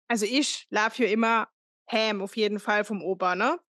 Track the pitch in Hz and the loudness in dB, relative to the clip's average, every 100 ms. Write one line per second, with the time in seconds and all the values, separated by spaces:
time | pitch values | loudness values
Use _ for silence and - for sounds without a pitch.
0 | - 233 208 262 285 - - 208 220 - | -4 -2 2 2 0 -2 -4 0 0 2
1 | 220 220 226 226 - _ _ _ - 226 | 0 2 2 2 0 _ _ _ -4 0
2 | 220 208 196 - 208 208 - 208 208 208 | 0 -2 -4 -2 -2 -2 0 0 0 -4
3 | 170 185 180 180 233 349 - | -4 -2 0 2 0 0 -6